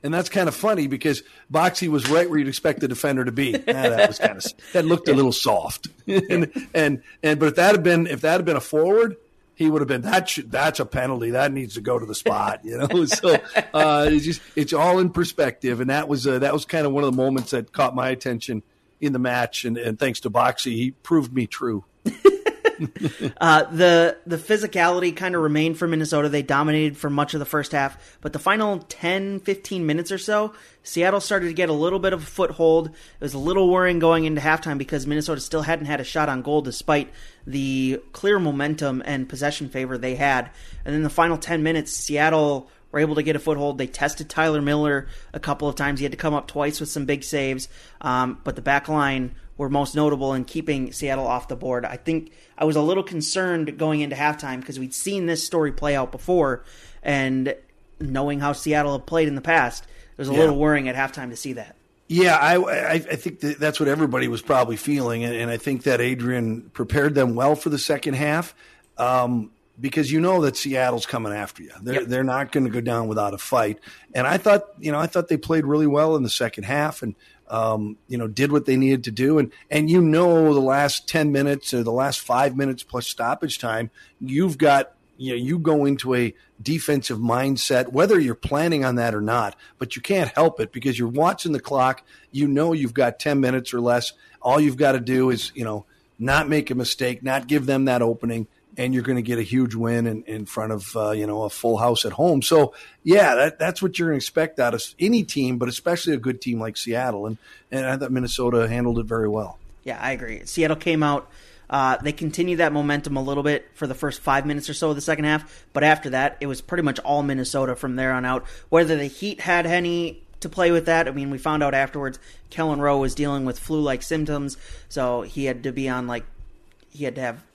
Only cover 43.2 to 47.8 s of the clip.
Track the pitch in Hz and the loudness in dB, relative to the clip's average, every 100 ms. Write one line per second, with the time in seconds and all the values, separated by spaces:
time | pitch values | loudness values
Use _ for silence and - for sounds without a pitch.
43.2 | 147 147 160 147 143 135 127 - 143 - | 0 -2 -2 0 -2 -2 -6 -2 -4 -4
44.2 | 151 - 160 151 143 147 151 139 135 - | -8 0 2 2 0 0 0 0 -4 -14
45.2 | - 151 151 143 147 139 143 139 139 - | -12 -10 -6 -4 -4 -2 -4 -2 -4 -4
46.2 | 160 147 139 147 143 151 147 151 135 143 | -2 -2 -4 -4 -4 -4 -8 -6 -4 -4
47.2 | - 139 135 131 - - | -2 -4 -2 -4 -8 -16